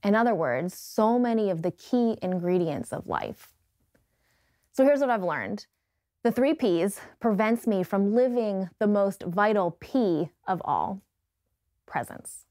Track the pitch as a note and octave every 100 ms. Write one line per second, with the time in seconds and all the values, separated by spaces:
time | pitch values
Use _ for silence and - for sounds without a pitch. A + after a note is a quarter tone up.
0 | G3+ G#3+ A#3+ G3 D#3 B2 F3 - - -
1 | A3 A#3+ B3 A3+ G#3 E3+ F3 - - B3
2 | A#3 A3 F#3 F#3 F3 F3+ E3+ - - D3
3 | - D#2 - - - _ _ _ _ _
4 | _ _ _ _ _ _ _ - C4+ C#4+
5 | C4+ A3+ F3+ D3 G2 G#3 - _ _ _
6 | _ _ A#3 A3+ C4 D#4+ A#3 E3+ F#3+ -
7 | - _ A#3 G3 A3 A#3 - G3 F3+ G3
8 | G3+ A3 B3+ A#3+ A3 G3 F#3 _ G#3+ G#3
9 | G3+ F#3+ - F3 G#3 G#3 F3 E3 - C4+
10 | A3 D#3+ - _ - F#3 - A#2 D#2+ G3
11 | _ _ _ _ _ _ _ _ - -
12 | B2 - - - _